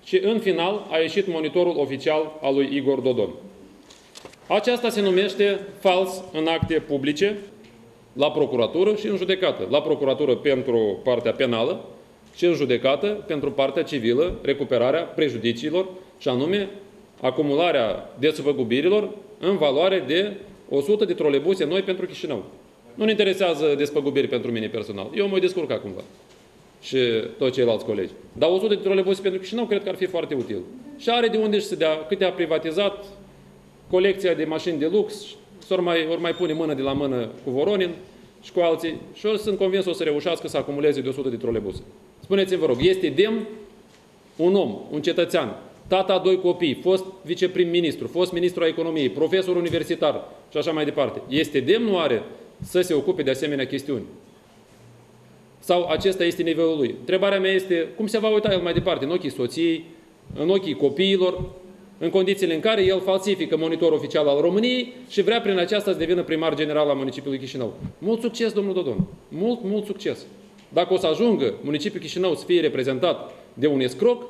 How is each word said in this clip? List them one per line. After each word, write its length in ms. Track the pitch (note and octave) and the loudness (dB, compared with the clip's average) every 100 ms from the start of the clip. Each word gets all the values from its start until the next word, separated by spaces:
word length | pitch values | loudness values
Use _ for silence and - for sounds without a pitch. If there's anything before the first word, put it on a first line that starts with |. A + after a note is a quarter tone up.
și 140 | - F#3 | 0 0
în 160 | F#3+ A3+ | 2 0
final 480 | G3 E3+ E3+ G#3 G3+ | 0 0 0 -2 -4
a 80 | D#3+ | -2
ieșit 280 | D#3+ G3 F#3+ | 0 0 -2
monitorul 480 | E3 D#3 F3+ F3 D3+ | -2 -2 0 0 0
oficial 540 | C#3 C3+ D#3 D#3 D#3 - | -2 -2 0 0 -2 -4
al 120 | C#3 | 0
lui 140 | C#3 C#3 | 2 2
Igor 260 | C#3 C3+ C3 | 2 0 2
Dodon. 320 | B2+ A#2 G2 - - - - - - - - - - - - | 2 0 0 -4 -18 -20 -20 -20 -20 -20 -20 -20 -20 -20 0
Aceasta 420 | G3 G#3 A#3+ A#3+ | 0 2 0 0
se 120 | G#3 | 0
numește 600 | G3+ F3+ G3 - G3+ G3 - - | 2 4 2 2 0 0 -6 -2
fals 440 | G3 F3+ F#3+ - - | 2 4 2 -4 -8
în 140 | D#3 D#3+ | -2 0
acte 280 | E3 - D#3+ D3+ | 0 2 0 0
publice 500 | C#3+ C#3 D3+ G3 G#3 - - - - - - - | -2 0 2 0 0 -10 -20 -20 -20 -20 -20 -18
la 180 | B2 D3 | 0 0
procuratură 640 | D3+ C#3 B2+ A2 D3+ G3 | 2 0 2 0 2 2
și 120 | G#3+ - | 2 -2
în 100 | G3 | -4
judecată. 500 | F3+ F#3+ F3+ - - | -2 0 0 0 0
La 120 | C#3 | 0
procuratură 540 | D3+ C#3+ C#3 C3 D3 A2+ | 2 0 0 0 2 2
pentru 640 | C#3+ C3 B2 A#2 G#2+ F#2 | 2 0 2 2 2 0
partea 280 | - A#2+ A2+ | 0 0 0
penală 520 | A2+ C3+ A#2 A#2+ G3+ - - - - - - | 0 0 2 0 -2 -8 -20 -20 -20 -20 -2
și 80 | |
în 100 | F3 | 0
judecată 520 | D#3 C#3 B2 C3 C#3 G3+ | 2 2 2 2 0 0
pentru 440 | G#3 - D#3 C#3 | -4 -4 -4 -4
partea 300 | C#3 C3+ - | 0 0 0
civilă, 560 | D#3+ D3 A2+ A#2+ F3 - | -2 0 2 2 2 -2
recuperarea 600 | C#3 C#3 C3 B2 B2 D3 | -4 -2 0 2 2 2
prejudiciilor, 840 | E3+ - D3+ A#2 A2+ A#2 D3+ E3 F#3+ F#3 - - | -2 0 0 0 -2 -2 -2 -2 -4 -8 -20 -8
și 100 | - | -2
anume 400 | B2 D3 G3 G3 - - - - - | -2 0 0 -2 -10 -20 -20 -20 -4
acumularea 920 | C3 C3 D3 C#3+ F3 D3 A2+ F2+ - - | -4 0 0 2 2 2 0 -2 -8 -2
despăgubirilor 880 | C#3+ D3+ C#3+ C3+ A#2 B2 D#3+ G#3 G3 - - - | 0 0 -2 0 0 2 2 2 0 -8 -18 -6
în 180 | D#3+ G3 | -2 2
valoare 480 | D3+ C3+ F3+ F#3+ C3 | 2 4 2 2 0
de 260 | D#3+ G#3 G3+ - - - | 0 0 -4 -16 -20 -4
o 120 | C#3 | -2
sută 240 | C#3 G#3 | 2 2
de 100 | G#3 | 2
trolebuse 500 | F3 D3+ C#3 D3+ F#3+ | 2 2 2 2 0
noi 180 | D3 F3+ | 0 0
pentru 240 | G3 F#3 F#3 | -2 -4 -6
Chișinău. 380 | - E3 A#2+ F#2 - - - - | -8 -6 -6 -8 -18 -20 -20 -20
Nu 100 | - | -2
ne 60 | G#3+ | 0
interesează 640 | G#3+ G3+ G3 F#3 D#3 D3+ C#3+ | 2 2 2 2 2 2 2
despăgubiri 520 | C#3+ D3+ C#3+ C3+ B2 | 2 0 0 0 0
pentru 220 | B2 A#2 | 0 -2
mine 160 | A#2 G#2+ | -4 -4
personal. 440 | A2+ G#2 G2+ G2+ | -6 -6 -8 -8
Eu 140 | D3 G3+ | -2 0
mă 100 | F#3+ | 2
descurc 320 | F3+ F#3 D3 | 0 -2 -4
acum 200 | A2 G#2 F#2+ - - - - - - - - | -4 -6 -12 -14 -20 -20 -20 -20 -20 -20 -20
și 160 | - C3 B2 A2+ - - | -4 0 2 2 -2 -2
toți 140 | C3 | -2
ceilalți 320 | B2+ A#2+ G#2+ | 2 2 2
colegi. 280 | A#2 G#2+ F#2 - - | -2 -4 -4 -8 -18
Dar 180 | - D3+ | 0 2
o 80 | F#3 | 2
sută 160 | G#3+ | 2
de 60 | G3+ | 0
trolebuse 400 | F#3+ G3 F#3 F#3+ | 2 0 0 0
pentru 180 | G3 F#3 | -2 -4
Chișinău 240 | F#3 A3+ | -6 -6
cred 180 | A#3 G3+ | -2 -2
că 60 | G3+ | -2
ar 60 | |
fi 120 | F3+ F3+ | -4 -4
foarte 280 | E3+ D#3 | -4 -4
util. 240 | C#3+ A#2 G#2 F2+ - - - | -4 -4 -6 -10 -16 -18 -8
Și 120 | - | -2
are 180 | A#3 A#3 | 2 2
de 80 | A3 | 2
unde 240 | G#3+ G#3 | 2 0
să 80 | G3+ | 0
se 60 | |
dea, 220 | E3 D#3+ D#3 | 0 0 0
câte 280 | D#3 G3 | -2 0
a 80 | F#3+ | 0
privatizat, 720 | F3+ E3 D#3 D#3+ D#3+ G3+ G3 - - - - - - - - - | 0 0 0 -2 0 -2 -2 -16 -20 -20 -20 -20 -20 -20 -20 -2
colecția 440 | F#3 F#3+ F#3+ F3+ | 0 0 0 0
de 100 | D#3+ | 0
mașini 340 | D3+ D#3 E3+ D#3 | -2 -4 -4 -2
de 80 | D3+ | 0
lux, 280 | G3 G3 - - - - - - | 0 0 -6 -14 -18 -20 -20 -4
s-or 140 | F#3 | -2
mai, 260 | F3 E3+ D#3+ | 2 0 0
ori 100 | E3 | -2
mai 140 | E3+ | -2
pune 180 | E3 F3 | -2 -2
mână 220 | D#3 E3 | 0 -2
de 80 | C#3 | -2
la 100 | C3+ | -2
mână 360 | C#3 C#3 C3 A2 - | 0 0 -2 -4 -8
cu 60 | - | -6
Voronin 400 | B2+ D#3+ G#3 F3+ E3 - - - - | 0 2 2 0 -4 -16 -20 -20 -20
și 100 | - | -6
cu 80 | - | 0
alții 400 | E3+ D#3+ E3 D#3 - | 2 2 -2 -6 -12
și 120 | - G#3 | -8 -4
ori 120 | G#3+ | -2
sunt 200 | G#3+ F#3+ | -2 0
convins 280 | F#3+ F#3+ F#3 | 0 0 -2
o 60 | |
să 100 | E3+ | -2
reușească 460 | D#3+ D3 F3 E3 D#3 | 0 0 0 -4 -2
să 80 | D3+ | -4
acumuleze 440 | C3 C#3+ D3 C#3+ | -4 0 2 2
de 80 | C3 | -2
o 40 | |
sută 160 | C3 C3+ | -4 -4
de 80 | A#2 | -4
trolebuse. 460 | A#2+ A#2 G#2 F#2 - - - - | -2 -2 -2 -8 -12 -20 -20 -20
Spuneți-mi, 380 | - G3 F#3+ F3+ | -2 0 2 2
vă 60 | D#3 | 2
rog, 100 | A#2+ | 4
este 280 | D#3+ F#3 E3+ | 4 4 0
demn 380 | C3+ G#3+ A3+ A3 - - - - - - - - - | 2 2 2 -4 -10 -18 -20 -20 -20 -20 -20 -20 0
un 180 | E3+ | 2
om, 240 | G3 D3+ G2+ - | 4 0 -4 -8
un 120 | D3 | -4
cetățean, 540 | D#3 E3 E3+ F3 B2 G2+ - - - | -2 0 2 0 -2 -6 -16 -20 -2
tata 280 | F#3 F#3 | 0 2
a 40 | F#3+ | 2
doi 220 | F#3 F#3 | 4 2
copii, 340 | F3+ F3 E3+ | 2 0 0
fost 300 | B2 F3 F#3 F#3 - | 0 2 2 0 -14
viceprim-ministru, 840 | C#3+ F3 F3+ F#3 F3 E3+ E3+ - - | -8 -2 -2 2 2 2 0 -2 -6
fost 260 | E3 F3+ | -2 0
ministru 300 | F3 F3+ F3 | 0 -2 0
a 40 | E3 | -2
economiei, 420 | E3 E3 D#3+ C#3 | 0 -2 0 0
profesor 480 | - D#3 F#3+ F#3 F3 | 0 0 2 0 0
universitar 680 | E3+ E3 D#3 E3+ D#3 - - - - | 0 -2 -2 0 0 -2 -8 -18 -8
și 60 | D3+ | -4
așa 140 | D3 | -2
mai 140 | D#3 | 0
departe, 380 | D3+ C#3+ B2+ G2+ - | -2 0 -2 -2 -4
este 320 | C3+ D3+ C#3 | -2 0 0
demn 320 | B2+ G#3+ A#3 | 2 2 2
oare 300 | F#3 D#3 A2+ - - - - | 0 2 0 -2 -16 -20 -18
să 180 | - F3+ | -4 0
se 140 | F3+ | 2
ocupe 280 | D3+ C#3+ E3+ | 0 0 0
de 80 | C3+ | 0
asemenea 360 | C3 D#3 C#3+ C3 | 0 -2 -2 -2
chestiuni? 380 | C#3 C#3 B2+ F#2+ - - - _ - - - - - - - - - - - | -4 -4 -6 -6 -16 -20 -20 _ -20 -20 -20 -20 -20 -20 -20 -20 -20 -20 -20
Sau 280 | - F3+ E3+ | 0 2 2
acesta 380 | D#3 F#3+ F#3+ | 0 0 2
este 180 | F3 F3 | 0 0
nivelul 340 | E3 D#3 E3 D#3+ | 0 2 2 2
lui? 180 | B2 - | 0 -2
Întrebarea 420 | - F3+ G3 G3 | -2 0 2 2
mea 120 | F#3 | 2
este, 360 | F#3+ F#3 E3+ D#3+ - | 2 2 0 -2 -4
cum 100 | G#3+ | -2
se 120 | A3 | 0
va 100 | A3 | 2
uita 240 | G#3+ G#3+ | 2 2
el 80 | F#3 | 0
mai 120 | F3 | 2
departe, 320 | E3+ F#3 E3 | 0 0 0
în 60 | C3+ | 0
ochii 200 | F3 D3+ | -2 -4
soției, 540 | C3 B2 D3 E3 E3 - - - _ - | -4 -4 0 0 0 -6 -20 -20 _ -16
în 160 | - D#3 | -4 2
ochii 240 | G3 F#3+ | 2 0
copiilor, 680 | C3+ C#3 B2 F#3+ F#3+ F3+ E3 D#3 - - - - - | 0 0 4 2 4 2 0 -8 -12 -20 -20 -20 -6
în 120 | E3 | 0
condițiile 440 | F#3 F#3+ G3 F3 | 2 2 2 0
în 60 | D#3+ | 2
care 240 | A3 A3 | 2 4
el 160 | F#3+ F#3+ | 4 2
falsifică 560 | F#3+ F#3+ F#3+ F#3+ E3 D#3+ | 2 0 2 0 0 0
monitorul 400 | D#3+ D#3+ E3 D#3 | 0 2 4 2
oficial 320 | C#3 D#3+ D3 | 0 2 4
al 120 | C#3+ | 4
României 520 | D#3+ F#3+ A#3+ B3+ A#3+ - - | 4 4 2 0 -4 -10 -6
și 140 | - | 0
vrea 180 | F3+ A3+ | 2 2
prin 180 | A3+ F#3+ | 2 0
aceasta 340 | F3 G#3 G3+ | 2 0 0
să 60 | E3+ | 0
devină 240 | D#3+ F3 | 2 0
primar 320 | D3+ D#3+ D#3+ | 0 0 0
general 340 | D3 D3+ D3+ D3 | 0 0 2 2
al 80 | C3+ | 2
municipiului 420 | C3+ B2+ C#3 C3+ | -2 -6 -6 -6
Chișinău? 360 | B2+ C3+ A2+ - - - | -6 -6 -6 -6 -12 -8
Mult 220 | F3 A3+ | -2 -2
succes, 320 | A#3 A#3 A3+ | -2 -2 -2
domnul 220 | G#3 G3+ | 0 -2
Dodon! 320 | F#3 D3 A2 - - - | -2 -2 -2 -2 -4 -14
Mult, 300 | D3 G#3 A#3 | -4 -2 -2
mult 240 | F#3+ G#3 G3+ | -2 -4 -4
succes! 400 | G3 E3+ B2 - - - - - | -6 -6 -6 -10 -20 -20 -20 -4
Dacă 260 | D3+ F3+ | 0 2
o 20 | F#3 | 2
să 100 | E3 | 2
ajungă 480 | D#3 A#3 F#3+ B2+ G2 | 2 4 4 2 0
municipiul 420 | C3 D3 G3+ F3+ | -4 -2 -2 -6
Chișinău 320 | E3+ - F#3 | -8 -2 0
să 100 | D#3 | 0
fie 160 | - F3 | 2 4
reprezentat 720 | D#3 B2+ B2+ C3 F3 C#3+ - - - | 4 2 0 2 0 0 -6 -16 -20
de 120 | - C#3+ | 0 2
un 140 | C#3 | 4
escroc 440 | B2+ - A3 A#3+ - | 0 2 2 2 -4